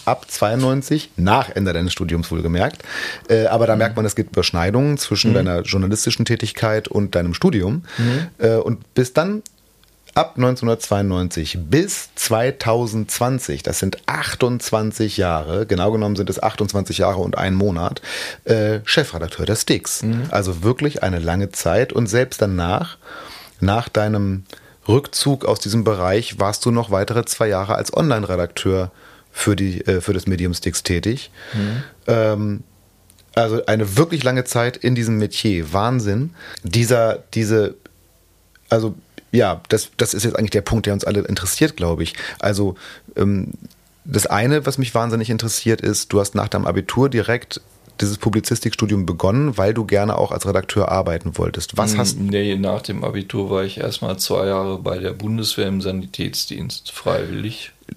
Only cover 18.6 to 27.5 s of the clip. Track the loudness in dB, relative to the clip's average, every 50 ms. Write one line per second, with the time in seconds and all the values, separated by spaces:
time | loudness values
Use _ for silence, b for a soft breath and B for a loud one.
18.6 | 2 2 0 -2 -2 0 0 0 0 0 -2 -6 -6 -6 -6 -4 -2 0 0 0
19.6 | 0 0 0 0 -2 -4 -6 -4 -2 -2 -2 -2 -2 -2 0 0 0 0 -2 0
20.6 | 0 0 2 2 0 -2 -2 0 -2 0 0 0 0 0 0 0 -2 -2 -4 -2
21.6 | 0 2 2 2 2 2 0 -2 0 2 2 2 2 0 0 0 0 0 2 0
22.6 | 0 0 0 0 -2 -4 -8 -14 B B B B B B B B B B B B
23.6 | 2 2 2 2 0 0 0 0 2 2 2 0 0 0 -2 -4 -6 -10 B B
24.6 | B B B B B 4 4 4 4 2 -2 0 2 2 2 2 2 0 0 0
25.6 | 0 0 0 2 2 2 2 2 2 2 2 2 0 0 -2 -2 0 0 0 0
26.6 | 0 2 2 2 2 2 0 0 0 0 0 -2 -2 -2 0 0 0 2